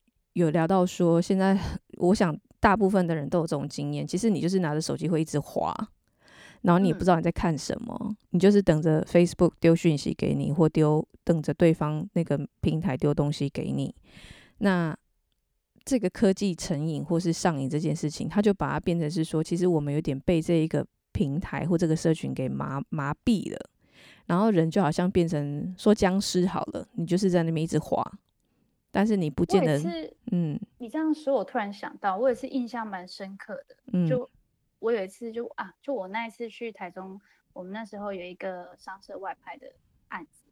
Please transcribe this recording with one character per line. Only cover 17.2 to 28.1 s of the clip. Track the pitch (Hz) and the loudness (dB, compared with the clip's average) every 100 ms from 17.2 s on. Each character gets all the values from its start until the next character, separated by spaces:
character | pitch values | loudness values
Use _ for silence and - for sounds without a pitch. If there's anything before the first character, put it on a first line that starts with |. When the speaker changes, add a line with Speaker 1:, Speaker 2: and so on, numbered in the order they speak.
Speaker 1:
是 | 175 | 0
上 | 165 180 143 | 0 0 0
瘾 | 135 | -2
这 | 156 | -2
件 | 156 | -2
事 | 151 151 | -2 -4
情， | - 160 | -4 -2
它 | 208 | 2
就 | 208 | 2
把 | 196 139 | 2 -2
它 | 147 | -2
变 | - 170 | -2 -2
成 | 151 | -2
是 | 165 | -2
说， | 156 156 | -2 -2
其 | 160 170 | -2 0
实 | 180 | 2
我 | 160 | 2
们 | 143 | 0
有 | 147 | -2
点 | 156 135 | -2 -2
被 | - 165 | 0 0
这 | 160 | 2
一 | 170 160 | 2 2
个 | 143 - _ _ | -2 -4 _ _
平 | - 143 147 | -2 0 0
台 | - 143 165 | -4 -6 0
或 | 170 | 2
这 | 165 | 2
个 | |
社 | 156 165 | 2 2
群 | 156 135 | 0 -2
给 | 131 131 | -4 -4
麻-， | 135 143 139 - | -4 -6 -6 -6
麻 | 156 139 - | -6 -6 -2
痹 | - 208 - | 0 0 -2
了， | - - _ _ _ - - - | -10 -14 _ _ _ -20 -18 -2
然 | 175 | 2
后 | 226 | 4
人 | 185 160 | 4 2
就 | 202 | 2
好 | 151 | 2
像 | 156 180 | 2 2
变 | 190 165 | 2 0
成 | 151 143 147 180 180 | -2 -4 -6 -8 0
说 | 214 | 2
僵 | 214 190 190 | 4 4 2
尸 | - 185 180 | 0 0 0
好 | - - | -2 -6
了， | - - | -8 -10
你 | - 165 | -8 -2
就 | 180 | 0
是 | 196 | 2
在 | 175 | 2
那 | 165 | 2
边 | 156 | -2
一 | 160 | 0
直 | 151 | -2
滑， | - - - | 0 -4 -4